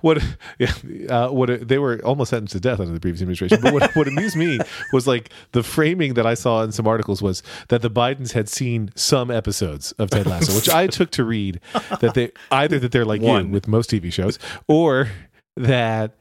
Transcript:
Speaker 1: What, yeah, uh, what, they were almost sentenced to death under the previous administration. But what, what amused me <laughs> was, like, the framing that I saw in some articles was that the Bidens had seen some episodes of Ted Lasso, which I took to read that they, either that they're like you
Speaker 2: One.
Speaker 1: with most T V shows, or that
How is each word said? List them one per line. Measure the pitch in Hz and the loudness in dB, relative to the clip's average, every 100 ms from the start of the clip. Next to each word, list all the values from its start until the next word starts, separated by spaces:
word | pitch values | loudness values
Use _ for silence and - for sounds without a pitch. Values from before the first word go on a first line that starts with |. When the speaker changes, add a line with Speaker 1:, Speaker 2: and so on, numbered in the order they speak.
Speaker 1:
What, | 165 151 - - - - | 4 2 0 -6 -16 -2
yeah, | 120 - - - - | -2 -2 -8 -14 -2
uh, | 123 123 | 0 0
what, | 131 123 120 117 | 2 0 0 0
they | 135 | 0
were | 139 117 | 2 0
almost | 117 139 127 | 0 0 0
sentenced | 120 104 | -2 -4
to | 95 | -2
death | 127 120 | -2 -2
under | 90 | -4
the | 82 | -4
previous | 92 82 | -4 -2
administration. | 90 90 185 214 | -4 -2 2 4
But | 175 | 4
what, | 147 285 160 | 4 2 2
what | 143 | 0
amused | 139 214 160 | 0 -2 0
me | 170 123 - - | 0 -2 -4 -8
<laughs> | - | -2
was, | 135 123 | 0 2
like, | 120 - - - | -2 -4 -20 -4
the | 123 | -2
framing | 113 - 156 185 147 120 | 0 2 2 2 0 2
that | 113 | 0
I | |
saw | 117 123 113 | 0 0 0
in | 110 | 0
some | 107 110 | 0 0
articles | 113 104 98 | 0 -2 -2
was | 98 92 - - - | -2 -4 -10 -20 -2
that | 120 | 0
the | 117 | 0
Bidens | 110 123 135 123 | 0 0 -2 -4
had | 123 104 | -4 -4
seen | - 127 117 104 - | -4 -2 -2 -4 -4
some | - 139 123 | 0 2 2
episodes | 117 107 98 90 73 - | -2 -2 -4 -4 -6 -12
of | - 104 | -4 0
Ted | 104 98 | 0 0
Lasso, | 90 160 | 0 0
which | 107 - | 0 2
I | 165 185 | 2 2
took | - 175 | 0 -2
to | - | 0
read | 117 113 98 90 - - - 196 | -2 0 -2 -6 -8 -8 -6 0
that | 117 127 | 0 2
they, | 117 - - | -2 -6 0
either | 135 151 147 | 2 2 0
that | 123 | 2
they're | 123 110 | 2 2
like | 107 | 2
you | 113 | 2
Speaker 2:
One. | 110 95 | 2 2
Speaker 1:
with | 98 107 | -2 2
most | 107 117 | 0 2
T | 107 | -2
V | 87 | -2
shows, | - 92 - - - - | -2 -2 -2 -10 -14 2
or | 156 165 131 127 95 - _ _ - | 4 4 2 0 -6 -18 _ _ -2
that | 123 127 117 110 110 _ | 0 2 2 -2 -4 _